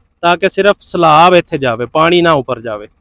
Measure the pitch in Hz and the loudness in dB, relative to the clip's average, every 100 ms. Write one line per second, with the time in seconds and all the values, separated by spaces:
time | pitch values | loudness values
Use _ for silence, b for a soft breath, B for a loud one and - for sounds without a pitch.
0 | _ _ 170 175 190 - 196 196 - 185 | _ _ -2 -2 -2 0 -2 -2 -6 -2
1 | 165 151 175 180 170 160 135 113 120 156 | 2 4 4 2 0 -4 -4 -4 -4 -2
2 | 160 175 170 156 123 120 113 107 104 _ | 0 2 2 0 -2 -8 -8 -12 -14 _